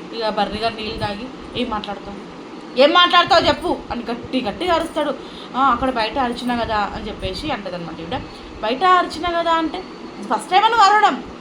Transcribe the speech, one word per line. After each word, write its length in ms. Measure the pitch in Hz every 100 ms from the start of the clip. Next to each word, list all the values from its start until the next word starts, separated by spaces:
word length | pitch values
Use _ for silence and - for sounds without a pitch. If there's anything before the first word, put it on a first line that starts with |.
| - 226
ఇక 140 | 214
బర్నీ 300 | 208 190 214
గారు 140 | 226 220
నీళ్ళు 220 | 214 220
తాగి, 640 | 208 202 254 - - 226
"ఏం 80 | 240
మాట్లాడతావు? 680 | 214 208 196 202 202 - - - - - 247
ఏం 120 | 285
మాట్లాడతావు 560 | 349 349 349 339 339 294
చెప్పు?" 300 | - 339 254 -
అని 120 | 233 226
గట్టి 300 | 240 - 254
గట్టిగా 320 | 247 202 359
అరుస్తాడు. 400 | 330 - 311 285 240 - - - 247
"ఆ, 40 |
అక్కడ 280 | 269 233 262
బయట 280 | 233 220 269
అరిచినా 380 | 247 233 240 240
కదా" 360 | 226 208 190 214
అని 120 | 214
చెప్పేసి 440 | - 190 185 302
అంటదన్నమాట 480 | 233 190 175 165 160
ఈవిడ. 220 | 165 269 - - - -
"బయట 200 | 214 262
అరిచినా 480 | 370 359 349 302 349
కదా" 200 | 339 330
అంటే, 320 | 330 320 370 - - - - -
"ఫస్ట్ 180 | 220 -
టైమా 160 | 370 440
నువ్వు 180 | 466 381
అరవడం? 380 | 427 403 262 - -